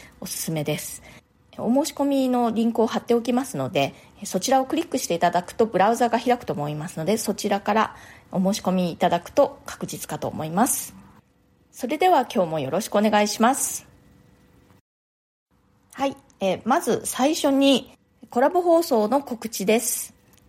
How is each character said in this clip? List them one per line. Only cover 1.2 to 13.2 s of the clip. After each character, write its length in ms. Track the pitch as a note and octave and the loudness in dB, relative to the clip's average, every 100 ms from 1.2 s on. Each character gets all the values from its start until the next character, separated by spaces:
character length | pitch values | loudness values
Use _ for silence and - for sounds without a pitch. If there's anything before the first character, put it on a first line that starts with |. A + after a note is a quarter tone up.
| _ _ _ - | _ _ _ -8
お 160 | A3 | 0
申 120 | C4 D4+ | 0 0
し 80 | |
込 100 | - | -2
み 240 | C#4 C#4 C4 | 0 0 0
の 240 | B3 A#3 | 0 0
リ 140 | G#3 A#3 | 0 0
ン 80 | |
ク 80 | A3+ | 2
を 60 | A3+ | 0
貼 120 | A3 | 0
っ 40 | |
て 100 | - | 0
お 80 | A#3 | 0
き 100 | A#3 | 2
ま 140 | A#3+ C4+ | -2 -2
す 100 | C#3+ | -6
の 140 | C3 | -2
で、 240 | C#3+ C#3 - - - G3 | 0 0 -4 -20 -18 -6
そ 160 | F#3 | -4
ち 100 | G#3+ | 2
ら 80 | C4 | 2
を 60 | C4 | 2
ク 100 | D#4 | -2
リ 80 | |
ッ 60 | - | -2
ク 80 | - | -4
し 100 | - | -4
て 60 | |
い 60 | E3+ | 0
た 120 | F3 | 2
だ 100 | F3 | 0
く 120 | F3+ | -4
と 140 | - A3 | -2 0
ブ 100 | F3+ | 2
ラ 120 | G3 | 2
ウ 40 | A#3 | 2
ザ 140 | A#3+ | 2
が 100 | A#3 | 0
開 180 | B3 B3 | 0 -2
く 80 | - | 0
と 60 | |
思 160 | D3 D3 | -6 -4
い 80 | D3+ | -6
ま 140 | D#3+ | -8
す 100 | - | -6
の 60 | D#3 | -2
で、 100 | G#3+ | -2
そ 180 | - | -2
ち 140 | G3 G#3 | -4 -2
ら 140 | G3+ | -2
か 120 | G#3 G#3+ | 0 0
ら 200 | - - - - - | 0 -4 -20 -20 -8
お 80 | - | -2
申 120 | F#3+ | 0
し 80 | G3+ | 0
込 120 | - | 0
み 180 | F#3 F3 | 0 0
い 60 | C#3+ | 0
た 120 | F3 | 0
だ 120 | E3+ | 0
く 100 | - | -2
と 300 | - C#4 - - | 2 2 0 -16
確 220 | - - | -12 -10
実 220 | D#3 - | -10 -10
か 100 | D#3 | -6
と 80 | B2+ | -6
思 160 | - | -6
い 60 | D#3 | -4
ま 180 | F3 C4+ | 0 0
す。 260 | - - - - - _ _ _ _ _ | 0 -6 -16 -20 -20 _ _ _ _ _
そ 160 | - A#3+ | -10 -6
れ 100 | D4+ | 2
で 100 | F#4 | 4
は 180 | D#4+ B3 | 4 2
今 120 | A3 E3+ | 0 0
日 60 | |
も 80 | D#3+ | 0
よ 120 | C3+ | -2
ろ 80 | E3 | -4
し 80 | - | -2
く 80 | G#3 | 2
お 60 | |
願 200 | G#3+ G#3 | 4 4